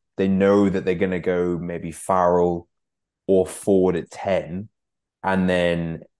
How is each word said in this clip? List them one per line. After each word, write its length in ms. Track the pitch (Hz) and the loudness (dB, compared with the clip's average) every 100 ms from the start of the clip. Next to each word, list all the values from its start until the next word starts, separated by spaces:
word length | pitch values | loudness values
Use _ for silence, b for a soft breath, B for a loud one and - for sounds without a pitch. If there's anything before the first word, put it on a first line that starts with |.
| _ - | _ -4
They 140 | 95 | 0
know 400 | 95 98 101 98 | 2 4 4 4
that 160 | 92 92 | 0 -2
they're 100 | 87 | -2
gonna 240 | 95 90 | -2 -2
go 380 | 87 90 87 85 | -2 -2 -2 -4
maybe 340 | 87 87 82 | -6 -8 -10
Farrell 800 | 80 - 95 90 87 87 87 - _ _ _ _ _ - | -12 -2 2 4 4 2 0 -8 _ _ _ _ _ 0
or 200 | 95 90 | 2 2
forward 480 | - - 95 92 82 | -4 0 2 2 0
at 160 | 69 | -6
ten 560 | - 101 90 78 90 107 _ _ _ _ _ | -10 -4 -4 -4 -10 -12 _ _ _ _ _
and 260 | 95 95 92 | -4 0 2
then 520 | 90 87 85 85 82 - _ | 2 0 0 -4 -8 -14 _